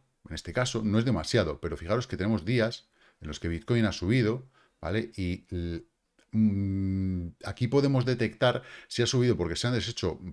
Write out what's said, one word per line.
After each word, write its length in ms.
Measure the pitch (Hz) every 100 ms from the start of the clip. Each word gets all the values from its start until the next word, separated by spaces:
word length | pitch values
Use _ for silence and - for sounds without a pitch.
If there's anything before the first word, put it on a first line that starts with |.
| _ _ -
En 60 | 78
este 180 | -
caso 280 | 85 123 113
no 160 | 107 107
es 60 | 123
demasiado, 540 | 95 76 117 85 73
pero 160 | 82 80
fijaros 320 | 80 117 123
que 80 | 87
tenemos 300 | 98 107 82
días 420 | 120 113 - _ _ _ _
en 80 | 76
los 140 | 73
que 80 | 85
Bitcoin 340 | 85 - 120
ha 80 | 107
subido, 560 | - 90 127 107 127 - _ _ _
¿vale? 320 | 80 104 113 -
Y 280 | 90 92 -
l-, 340 | 90 85 82 - _ _ _ _
mm, 960 | 110 107 98 98 98 95 95 95 90 85 -
aquí 240 | - - 127
podemos 380 | 139 139 131 127
detectar 580 | 120 110 - 123 117 - - -
si 140 | -
ha 40 | 117
subido 300 | 127 123 92
porque 220 | 85 82
se 100 | 85
han 60 |
deshecho 440 | 80 98 - 92 - 90